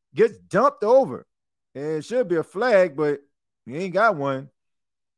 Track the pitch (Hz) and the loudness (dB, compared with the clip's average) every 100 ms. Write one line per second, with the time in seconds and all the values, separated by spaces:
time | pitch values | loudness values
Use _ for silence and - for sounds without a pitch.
0 | _ 135 226 - _ 180 262 - 208 254 | _ 0 0 0 _ 0 0 0 4 4
1 | 220 107 - _ _ _ _ 127 147 156 | 4 -4 -14 _ _ _ _ -10 -6 -6
2 | 147 240 220 170 151 180 247 208 180 139 | -4 -4 0 -2 -4 -4 2 4 4 0
3 | 151 143 _ _ _ _ - 139 190 175 | -2 -2 _ _ _ _ -14 -10 -4 0
4 | 226 170 139 135 139 _ _ _ _ _ | 0 0 -4 -6 -10 _ _ _ _ _
5 | _ | _